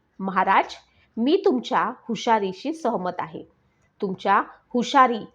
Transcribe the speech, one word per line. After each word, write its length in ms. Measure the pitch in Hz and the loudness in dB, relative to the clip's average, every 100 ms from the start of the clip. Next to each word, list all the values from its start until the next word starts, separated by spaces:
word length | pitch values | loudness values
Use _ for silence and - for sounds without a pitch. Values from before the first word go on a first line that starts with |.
| _ - | _ -10
"महाराज, 560 | 190 185 190 226 370 - _ _ _ 220 | -4 0 2 2 0 -6 _ _ _ -4
मी 240 | 247 392 392 | 2 2 2
तुमच्या 460 | 254 - 196 190 247 - | 0 0 -2 -2 -4 -8
हुशारीशी 680 | 220 247 220 196 190 170 | -4 0 0 0 -6 -8
सहमत 380 | 160 233 190 180 175 | -4 -4 -2 -4 -6
आहे. 240 | 160 165 - _ _ _ _ - | -10 -12 -16 _ _ _ _ -8
तुमच्या 420 | 196 180 202 208 277 - _ | -6 -4 0 2 0 -10 _
हुशारी 500 | 247 - 285 254 226 185 | -4 2 4 4 2 -8